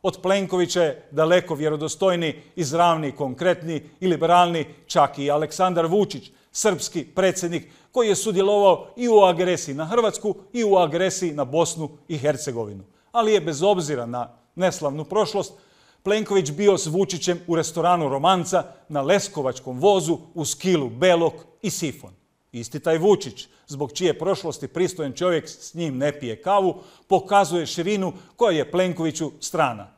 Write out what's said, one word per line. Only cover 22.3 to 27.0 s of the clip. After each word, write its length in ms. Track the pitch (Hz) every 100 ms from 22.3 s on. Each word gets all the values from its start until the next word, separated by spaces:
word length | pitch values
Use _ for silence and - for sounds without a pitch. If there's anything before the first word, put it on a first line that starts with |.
| _ _
Isti 280 | 123 113 151
taj 180 | 170 160
Vučić, 500 | 190 196 135 101 - _ _
zbog 260 | 139 143
čije 260 | 143 180 143
prošlosti 500 | 170 196 170 - 135
pristojan 440 | 165 185 185 143
čovjek 360 | 120 180 165 -
s 260 | - -
njim 240 | 165 165 127
ne 220 | 147 143
pije 220 | 120 110
kavu, 320 | 180 202 190 - - _